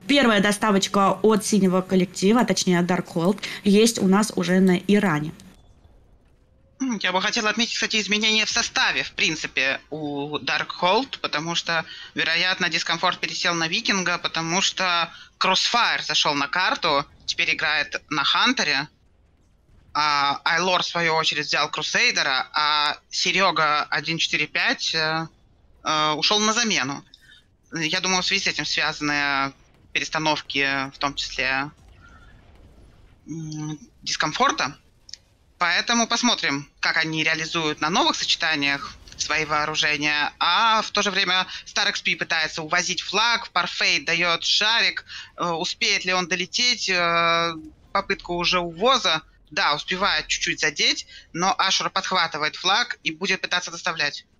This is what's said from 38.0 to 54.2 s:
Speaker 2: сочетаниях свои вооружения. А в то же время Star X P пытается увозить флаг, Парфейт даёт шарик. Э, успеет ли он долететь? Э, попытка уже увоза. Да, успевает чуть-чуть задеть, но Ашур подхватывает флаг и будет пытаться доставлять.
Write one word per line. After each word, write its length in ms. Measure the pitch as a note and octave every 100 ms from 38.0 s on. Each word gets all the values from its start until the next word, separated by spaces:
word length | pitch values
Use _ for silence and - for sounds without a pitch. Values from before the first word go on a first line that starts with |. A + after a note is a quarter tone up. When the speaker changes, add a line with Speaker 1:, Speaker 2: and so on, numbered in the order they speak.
| D#4 -
Speaker 2:
сочетаниях 800 | - - E3 D#3 C#3+ C#3+ - - - -
свои 280 | - D3+
вооружения. 880 | D3+ D3+ D3+ D3+ D3+ D3+ D3+ D3 C#3 -
А 420 | E3 F3+ A3+ A3
в 80 | G#3
то 100 | -
же 120 | G3+
время 340 | F#3 F#3+ F#3 F#3 -
Star 240 | - - G3+
X 140 | -
P 140 | - E3+
пытается 460 | F3+ E3 D#3 -
увозить 400 | D#3 F3 F3 F3
флаг, 480 | - F#3+ A#3 A#3 -
Парфейт 520 | F3+ E3+ - G3+ E3+
даёт 380 | C#3+ E3 F3 E3
шарик. 640 | - - G#3+ A3+ F#3+ E3 - - - -
Э, 160 | F3
успеет 520 | E3 F3+ - A3+ G3
ли 80 | F3+
он 140 | F#3 F3
долететь? 640 | F3+ F3+ - B3 A#3 -
Э, 640 | F#3 E3+ E3+ E3+ E3+ E3+ D#3+ D#3 - -
попытка 400 | G3 G3 F#3+ -
уже 260 | F3 F3 F3+
увоза. 640 | F3 E3 A#3 C4 F#3 D#3 - _ _
Да, 260 | D3+ F3 D3
успевает 500 | - F3+ G3 D#3 D3+
чуть-чуть 320 | - - D#3+
задеть, 480 | D#3 D#3 A#3 D4 - - -
но 220 | D#3+ F#3 -
Ашур 320 | F#3 - E3+
подхватывает 680 | G3 - F#3 E3 D#3 D3+ -
флаг 420 | F#3 G#3 A#3+ -
и 80 | D#3+
будет 280 | D#3+ F#3 F#3
пытаться 300 | F3+ F3+ F3
доставлять. 560 | E3+ F#3 D#3+ D3 -